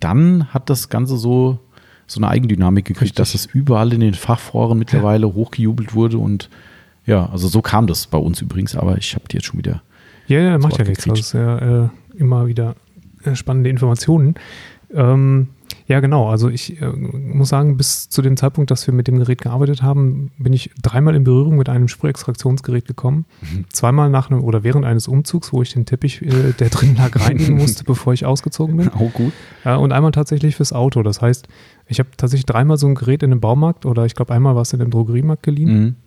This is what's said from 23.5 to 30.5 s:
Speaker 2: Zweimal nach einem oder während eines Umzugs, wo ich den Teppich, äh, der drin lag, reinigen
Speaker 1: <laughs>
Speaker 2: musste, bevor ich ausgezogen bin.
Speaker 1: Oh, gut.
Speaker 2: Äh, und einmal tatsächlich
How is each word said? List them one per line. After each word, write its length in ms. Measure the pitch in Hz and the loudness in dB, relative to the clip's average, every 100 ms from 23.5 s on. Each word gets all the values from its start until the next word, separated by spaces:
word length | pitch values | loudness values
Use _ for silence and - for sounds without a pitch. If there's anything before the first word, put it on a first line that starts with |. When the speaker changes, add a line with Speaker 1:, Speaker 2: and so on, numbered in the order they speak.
| 90 90 | -8 -8
Speaker 2:
Zweimal 380 | - 120 143 147 | -4 0 2 2
nach 220 | 135 131 | 2 0
einem 120 | 131 | 0
oder 200 | 127 110 | 0 0
während 240 | 113 139 135 | 0 0 2
eines 220 | 113 - | 0 0
Umzugs, 440 | 135 151 175 - | -2 0 -4 -4
wo 80 | 131 | -4
ich 100 | 123 | -2
den 120 | 127 | -2
Teppich, 380 | 113 127 143 - | -2 -2 -4 -4
äh, 300 | 165 131 135 123 | -2 0 0 0
der 120 | 117 | 0
drin 240 | - 131 123 | 2 4 4
lag, 220 | 127 110 | 2 2
reinigen 340 | 95 147 156 | 2 2 2
Speaker 1:
<laughs> 40 | 143 | 2
Speaker 2:
musste, 260 | 143 107 | 2 0
bevor 280 | - 123 127 | -2 -2 0
ich 100 | 123 | 0
ausgezogen 520 | 135 139 147 - 160 165 | 0 -2 -4 -4 -2 0
bin. 140 | 180 104 | 0 0
Speaker 1:
Oh, 100 | 113 | -2
gut. 220 | 117 120 - - - | 0 -4 -4 -14 -8
Speaker 2:
Äh, 100 | 123 131 | -2 0
und 160 | 139 | 2
einmal 200 | 131 156 | 2 2
tatsächlich 440 | 147 147 151 151 | 2 0 0 0